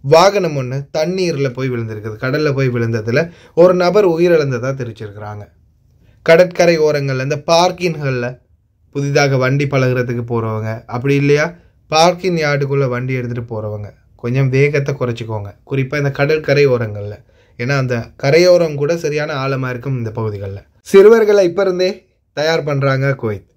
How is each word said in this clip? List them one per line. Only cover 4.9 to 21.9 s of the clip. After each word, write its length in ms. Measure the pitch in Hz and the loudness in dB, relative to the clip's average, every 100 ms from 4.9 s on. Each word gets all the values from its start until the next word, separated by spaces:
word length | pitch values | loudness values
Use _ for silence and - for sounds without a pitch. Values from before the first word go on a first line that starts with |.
| 107 107 101 104 104 104 _ _ _ _ _ _ _ | -12 -16 -14 -14 -14 -16 _ _ _ _ _ _ _
கடற்கரை 560 | - 165 175 170 170 165 | 4 4 4 4 2 4
ஓரங்கள்ல 440 | 151 147 139 131 | 2 0 -2 -4
இந்த 180 | 135 143 156 | -4 -4 0
பார்க்கிங்கள்ல 920 | 165 180 175 175 156 143 127 120 131 _ _ _ _ _ | 2 2 0 -4 -4 -4 -4 -4 -10 _ _ _ _ _
புதிதாக 460 | 143 143 143 143 135 | -6 0 2 2 2
வண்டி 280 | 127 143 | 0 0
பழகுறதுக்கு 580 | 143 139 127 127 123 120 120 | 0 0 0 0 -2 -6 -4
போறவங்க, 560 | 117 110 107 110 113 | -4 -2 -4 -6 -8
அப்படி 300 | - 120 135 | -8 -6 0
இல்லையா 380 | 139 143 143 165 170 _ _ _ | 0 2 2 0 -6 _ _ _
பார்க்கிங் 500 | 156 170 175 190 170 | 4 4 2 -2 -2
யார்டுக்குள்ள 500 | 151 143 139 139 135 | 0 -2 -2 -2 -2
வண்டி 260 | 123 127 | -4 -4
எடுத்துட்டு 420 | 131 120 120 120 | -6 -6 -8 -8
போறவங்க 340 | 110 107 107 104 _ _ | -8 -8 -10 -12 _ _
கொஞ்சம் 340 | _ 120 131 135 | _ -4 0 0
வேகத்தை 460 | 135 143 147 139 135 | 2 2 0 -4 -4
குறைச்சிக்கோங்க, 540 | 123 117 110 110 101 - - | -6 -6 -8 -8 -10 -16 -6
குறிப்பா 280 | 135 131 147 | -4 -4 -2
இந்த 140 | 143 | -4
கடற்கரை 560 | 139 143 156 151 143 143 | -4 -2 -2 0 2 4
ஓரங்கள்ல. 560 | 120 110 104 104 104 _ _ _ - | 2 -2 -8 -12 -14 _ _ _ -8
ஏன்னா 200 | 123 143 | -4 -2
அந்த 300 | 127 117 - | -2 -4 -6
கரையோரம் 600 | - 139 156 180 175 165 | -4 2 4 6 4 2
கூட 220 | 143 143 170 | -2 -2 -2
சரியான 500 | 160 151 147 139 135 | -2 -4 -4 -4 -4
ஆழமா 220 | 135 127 | -4 -6
இருக்கும் 280 | 123 139 131 | -6 -6 -6
இந்த 140 | 113 | -6
பகுதிகள்ல. 420 | 110 110 101 98 98 _ _ | -6 -6 -6 -10 -12 _ _
சிறுவர்களை 640 | - 196 202 226 208 202 | 4 8 8 6 4 2
இப்ப 160 | 180 175 | 2 0
இருந்தே 440 | 190 180 185 | -2 0 -2